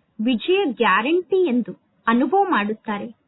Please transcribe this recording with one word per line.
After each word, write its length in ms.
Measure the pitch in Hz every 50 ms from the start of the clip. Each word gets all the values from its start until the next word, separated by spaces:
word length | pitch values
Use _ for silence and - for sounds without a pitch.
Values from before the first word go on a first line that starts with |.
| _ _ _ -
ವಿಜಯ 420 | 214 240 262 214 - - 359 392 403 302 226
ಗ್ಯಾರಂಟಿ 640 | - 233 208 185 196 220 269 339 359 349 - - 370 370
ಎಂದು 260 | 330 240 247 226 - 185 - _ _ _ _ _ -
ಅನುಭವ 340 | 226 240 277 262 370 392 403 381
ಮಾಡುತ್ತಾರೆ. 580 | 311 220 202 208 220 - _ - 208 208 214 233 226 _ _